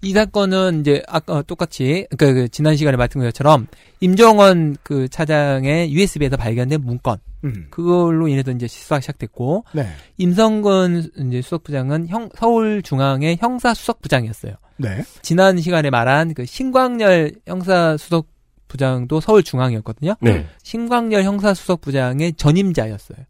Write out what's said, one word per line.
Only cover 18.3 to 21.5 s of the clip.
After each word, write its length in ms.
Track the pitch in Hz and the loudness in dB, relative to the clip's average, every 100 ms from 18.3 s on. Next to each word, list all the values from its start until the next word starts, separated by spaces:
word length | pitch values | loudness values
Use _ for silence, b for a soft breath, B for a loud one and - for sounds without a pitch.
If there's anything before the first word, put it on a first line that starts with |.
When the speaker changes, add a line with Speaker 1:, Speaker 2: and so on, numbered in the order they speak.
| _ _ _ _ 131 135 127 123 151 | _ _ _ _ -4 -2 -2 -2 -4
Speaker 1:
서울중앙이었거든요. 920 | 156 214 175 127 127 113 110 113 151 214 | 4 2 4 -2 -2 -2 -6 -8 -6 0
Speaker 3:
네. 240 | 117 92 76 - | 2 0 -2 -16
Speaker 1:
신광열 600 | - 226 233 240 233 208 | -12 -8 -2 -2 0 0
형사수석부장의 1080 | 190 202 208 | 0 0 0